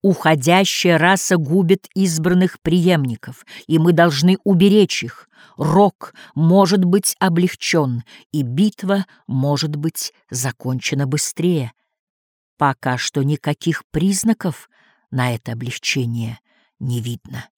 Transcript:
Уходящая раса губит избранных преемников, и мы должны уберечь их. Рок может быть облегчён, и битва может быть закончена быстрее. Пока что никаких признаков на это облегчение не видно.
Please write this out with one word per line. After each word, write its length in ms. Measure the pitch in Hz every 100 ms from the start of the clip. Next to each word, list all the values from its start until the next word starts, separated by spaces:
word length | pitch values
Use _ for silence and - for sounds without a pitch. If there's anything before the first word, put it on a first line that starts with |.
Уходящая 960 | 196 175 160 156 131 180 196 - 180 165
раса 400 | 170 190 - 180
губит 500 | 143 180 170 190 - -
избранных 680 | 190 160 160 180 185 -
преемников, 840 | - 180 175 170 135 113 - - _ - -
и 120 | 160
мы 120 | 165
должны 460 | 165 170 139 175 185
уберечь 600 | 202 185 196 208 190 -
их. 260 | 113 - - _ - -
Рок 560 | 151 175 202 _ - - - -
может 480 | 165 190 185 202
быть 320 | 180 196 - -
облегчён, 840 | 185 170 180 - - 170 135 120 - - _
и 100 | 156
битва 640 | 123 131 208 - 190 196 190 _ -
может 480 | 135 143 143 156 147
быть 380 | 156 - - _ _
закончена 760 | 127 127 - 127 131 - 135 135
быстрее. 680 | 147 - - 175 165 120 _ _ _ _ _ _ _ _ _
Пока 400 | 143 131 131 127
что 260 | - 143
никаких 600 | 139 151 - 147 170 151 -
признаков 800 | 156 185 190 220 220 185 - - _ _ _ _
на 220 | 131 123
это 180 | 117 -
облегчение 880 | 117 120 - - 143 120 117 113 117 _ _ _ _
не 220 | 131 120
видно. 460 | 117 120 - 123 -